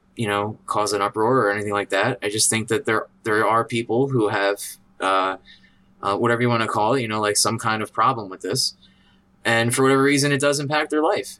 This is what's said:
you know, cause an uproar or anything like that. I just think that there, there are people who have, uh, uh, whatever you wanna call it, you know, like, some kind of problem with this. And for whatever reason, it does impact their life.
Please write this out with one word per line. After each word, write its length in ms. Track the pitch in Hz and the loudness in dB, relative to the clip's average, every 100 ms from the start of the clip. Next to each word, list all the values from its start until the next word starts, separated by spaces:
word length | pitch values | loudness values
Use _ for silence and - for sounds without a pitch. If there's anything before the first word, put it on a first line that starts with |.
| _ - | _ -6
you 100 | 110 | -2
know, 320 | 101 104 107 - | 0 -2 -6 -4
cause 260 | 110 104 | -2 0
an 100 | 104 | 0
uproar 440 | 101 107 110 131 104 | 0 0 2 2 2
or 60 | |
anything 200 | 101 104 | 0 -2
like 180 | 101 98 | -2 -2
that. 280 | 95 110 123 | 0 0 -2
I 80 | 104 | -4
just 200 | 104 - | -2 0
think 160 | 113 107 | -2 -2
that 160 | 110 | -2
there, 220 | 110 110 - _ | 0 -2 -4 _
there 240 | 113 107 107 | -2 0 2
are 180 | 113 | 2
people 440 | 117 117 113 113 139 | 0 -4 -2 -2 0
who 200 | 131 104 | 0 0
have, 320 | 104 101 101 - - _ - | 0 0 -2 -6 -16 _ -6
uh, 360 | 95 95 95 92 - - _ _ _ _ | 0 0 0 -4 -12 -20 _ _ _ _
uh, 140 | 101 98 | -4 0
whatever 260 | 117 117 | 0 2
you 60 | 120 | 2
wanna 180 | 117 110 | 0 0
call 280 | 110 107 | 0 0
it, 80 | 135 | 0
you 60 | 113 | -2
know, 120 | 107 | -2
like, 160 | 104 104 | 0 0
some 220 | 107 113 | 0 0
kind 240 | 113 110 | -2 -2
of 100 | 104 | -4
problem 360 | - 113 123 101 | 0 0 0 -6
with 120 | 92 | -10
this. 340 | 92 127 - - - _ _ _ _ _ | -4 -2 -2 -6 -18 _ _ _ _ _
And 300 | - 117 117 | 0 2 2
for 80 | 117 | 2
whatever 200 | 131 135 | 4 4
reason, 300 | 139 143 143 | 4 4 2
it 80 | 143 | 2
does 200 | 143 143 | 2 0
impact 300 | 143 151 151 | -2 -2 0
their 120 | 151 | 0
life. 360 | 160 208 - - | 0 0 -4 -12